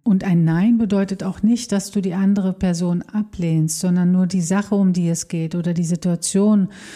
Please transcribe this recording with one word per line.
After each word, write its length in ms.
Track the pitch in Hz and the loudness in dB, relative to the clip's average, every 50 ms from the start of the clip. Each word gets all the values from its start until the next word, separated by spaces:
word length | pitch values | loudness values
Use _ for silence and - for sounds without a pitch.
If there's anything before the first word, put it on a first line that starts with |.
| - | 0
Und 200 | 226 190 190 - | 0 0 2 2
ein 200 | 196 175 170 165 | 2 2 2 2
Nein 340 | 160 160 170 196 233 233 | 2 2 2 2 2 2
bedeutet 460 | 226 226 185 202 196 196 190 196 185 - | 2 2 0 0 0 0 -2 -4 -6 -6
auch 180 | 190 185 - | -6 -4 0
nicht, 300 | - 220 240 233 - - | 0 0 2 0 -2 -2
dass 180 | 202 196 196 - | -4 -4 -4 -4
du 100 | - 208 | -4 -4
die 140 | 185 190 165 | -4 -2 -2
andere 400 | 196 196 196 202 202 185 190 185 | 0 2 2 2 2 0 -2 -2
Person 480 | 190 196 180 175 165 180 175 175 175 | -2 -2 0 0 0 0 0 -2 -2
ablehnst, 760 | - - - 208 208 208 - - 175 165 160 160 156 160 - - | -4 -4 -4 -4 -4 -4 -6 -4 -2 0 2 2 0 0 -2 -2
sondern 320 | - 180 175 180 180 180 | -2 0 2 2 2 2
nur 160 | 185 185 185 | 2 2 2
die 140 | 170 190 185 | 2 0 -2
Sache, 340 | 165 160 190 202 202 202 208 | 0 0 0 -2 0 0 0
um 180 | 202 196 185 175 | 2 2 2 2
die 160 | 180 170 170 | 2 0 0
es 200 | 170 - - - | -2 -2 -4 -6
geht 260 | - 165 160 160 175 | -6 -4 -4 -4 -4
oder 180 | 175 165 175 170 | -4 -4 -2 -2
die 100 | 170 170 | -2 -2
Situation, 840 | 160 175 165 - 180 170 170 - - - 190 202 214 214 202 185 - - - - - - | -2 -2 -2 -2 -2 -2 -2 -2 -2 0 2 4 4 4 2 2 0 -4 -10 -20 -20 -20